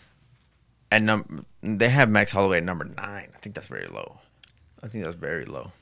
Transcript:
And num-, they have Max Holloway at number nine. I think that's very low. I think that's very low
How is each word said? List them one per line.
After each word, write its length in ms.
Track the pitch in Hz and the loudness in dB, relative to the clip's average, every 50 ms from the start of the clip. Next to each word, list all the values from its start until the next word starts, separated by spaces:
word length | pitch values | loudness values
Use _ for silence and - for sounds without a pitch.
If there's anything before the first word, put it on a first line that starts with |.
| _ _ _ _ _ _ _ _ _ _ _ _ _ _ _ _ _ - | _ _ _ _ _ _ _ _ _ _ _ _ _ _ _ _ _ 2
And 140 | 104 110 107 | 4 4 6
num-, 400 | 110 110 104 - - - 76 - - - - | 4 2 2 0 -6 -12 -14 -14 -16 -18 -10
they 280 | - 104 110 98 117 120 | -6 -4 0 2 4 4
have 200 | 127 143 131 110 | 6 6 6 6
Max 220 | 104 104 104 - | 6 4 4 4
Holloway 260 | - 98 101 95 92 85 | 2 2 4 4 4 2
at 60 | 82 | 0
number 220 | 90 90 82 76 | -2 -6 -6 -8
nine. 440 | - - - 98 101 101 98 78 - - | -10 -12 -12 -12 -12 -12 -12 -16 -16 -20
I 20 | - | -16
think 140 | - 107 - | -16 -14 -12
that's 140 | - - - | -12 -14 -12
very 200 | 60 50 50 50 | -12 -12 -12 -10
low. 300 | 50 - 50 - - - _ _ _ _ - _ _ _ _ _ _ - | -10 -12 -12 -14 -16 -20 _ _ _ _ -20 _ _ _ _ _ _ -18
I 60 | - 110 | -18 -12
think 160 | 113 110 90 | -10 -8 -8
that's 120 | 78 85 | -8 -8
very 300 | 85 - 71 82 80 62 | -8 -8 -6 -6 -6 -8
low 260 | - 67 64 58 90 - _ | -8 -12 -12 -12 -14 -18 _